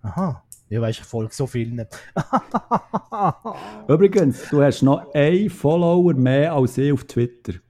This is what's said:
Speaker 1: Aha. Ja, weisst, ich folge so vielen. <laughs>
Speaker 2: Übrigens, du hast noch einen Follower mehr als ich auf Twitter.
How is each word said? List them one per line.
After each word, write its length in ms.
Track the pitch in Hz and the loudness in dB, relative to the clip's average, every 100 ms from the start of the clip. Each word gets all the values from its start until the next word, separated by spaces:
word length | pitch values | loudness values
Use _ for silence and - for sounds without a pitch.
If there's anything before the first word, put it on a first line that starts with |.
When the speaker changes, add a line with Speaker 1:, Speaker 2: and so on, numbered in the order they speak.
Speaker 1:
Aha. 420 | 107 120 185 - _ - _ | -8 -6 -6 -6 _ -20 _
Ja, 120 | 107 | -4
weisst, 180 | 113 113 | -4 -6
ich 60 | - | -8
folge 280 | 117 110 | -8 -8
so 140 | - 135 | -6 -6
vielen. 380 | 123 117 120 113 - - - - 247 - 226 - 233 | -4 -6 -8 -12 -16 -10 -8 -2 -4 -2 -8 -2 -4
<laughs> 1080 | - 208 - 220 190 - 226 190 - - - | -4 -8 -8 -2 -2 -2 -12 -14 -16 -14 0
Speaker 2:
Übrigens, 600 | 156 196 202 151 120 - | 4 4 4 2 0 -2
du 120 | 147 | 2
hast 200 | 143 - | 2 4
noch 320 | 135 139 - | 2 2 -2
einen 360 | 151 147 180 208 | 0 2 2 0
Follower 640 | - 147 165 170 175 175 | -2 0 2 2 4 2
mehr 400 | 139 127 135 156 | 2 2 2 0
als 240 | 151 127 - | 0 0 0
ich 140 | 139 | 0
auf 140 | 139 - | -2 -4
Twitter. 480 | - 120 - - 87 | -4 -4 -6 -14 -14